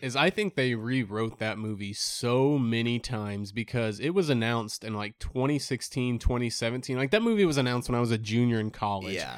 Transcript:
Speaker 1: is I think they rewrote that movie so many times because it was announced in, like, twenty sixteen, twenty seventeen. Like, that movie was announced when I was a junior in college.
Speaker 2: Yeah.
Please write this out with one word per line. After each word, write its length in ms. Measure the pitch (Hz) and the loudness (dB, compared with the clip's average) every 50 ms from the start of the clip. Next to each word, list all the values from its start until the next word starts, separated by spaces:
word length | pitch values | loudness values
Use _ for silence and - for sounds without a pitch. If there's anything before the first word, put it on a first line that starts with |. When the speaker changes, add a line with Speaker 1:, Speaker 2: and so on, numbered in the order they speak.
Speaker 1:
is 140 | 139 127 120 | -6 -2 0
I 140 | 139 151 190 | 2 2 2
think 240 | - 214 208 185 - | 2 2 -2 0 0
they 220 | 143 127 127 120 | 0 0 2 0
rewrote 640 | 110 110 120 131 131 113 95 104 107 113 113 - - | 0 -2 0 0 0 0 0 -2 -2 -2 -2 -4 -4
that 180 | 110 110 101 | -4 -4 -4
movie 360 | 107 110 110 107 98 104 101 104 | -4 -4 -6 -6 -6 -6 -6 -6
so 640 | - - - - - 123 120 123 127 135 143 147 139 | -4 -4 -4 -4 -2 0 2 4 4 4 4 4 4
many 400 | 123 113 113 117 117 120 120 117 | 2 2 2 2 2 2 0 -2
times 520 | - - 120 107 104 104 101 101 104 98 | -2 -4 -4 -4 -4 -4 -6 -6 -8 -6
because 480 | 98 117 110 - - 123 113 110 104 - | -6 -8 -6 -4 -2 -2 0 -2 -2 -2
it 120 | 127 156 | -2 0
was 180 | 180 202 175 147 | 0 2 2 2
announced 540 | 131 117 113 117 120 117 107 107 - - - | 2 2 2 2 0 -2 -2 -4 -8 -8 -8
in, 100 | 110 107 | -6 -6
like, 240 | 104 104 104 - | -4 -6 -8 -8
twenty 400 | - - - - 127 131 143 147 | -10 -10 -6 -2 0 0 2 0
sixteen, 640 | 135 - - 135 117 - - - 131 123 123 120 117 | 0 -2 -4 -4 -4 -6 -6 -4 -2 -2 -2 0 0
twenty 320 | - - 123 123 123 117 | 0 0 0 0 0 -2
seventeen. 460 | - - 117 117 120 127 - - 127 | -2 -2 -2 -2 -2 -4 -4 -4 -2
Like, 120 | 127 139 131 | -2 0 2
that 140 | 208 220 226 | 2 4 4
movie 220 | 233 226 202 196 | 4 4 6 4
was 120 | 165 143 | 4 4
announced 320 | 143 127 123 123 123 123 - | 4 2 2 2 0 0 0
when 80 | 120 | 2
I 40 | 120 | 2
was 100 | 120 113 | 2 2
a 80 | 117 107 | 2 0
junior 400 | 110 104 110 120 123 120 117 110 | 0 0 2 4 4 4 2 2
in 100 | 107 107 | 0 -2
college. 460 | - - 107 101 101 98 95 95 92 | -4 -2 -2 -2 -2 -2 -4 -4 -4
Speaker 2:
Yeah. 220 | 87 76 64 62 | -4 -6 -6 -8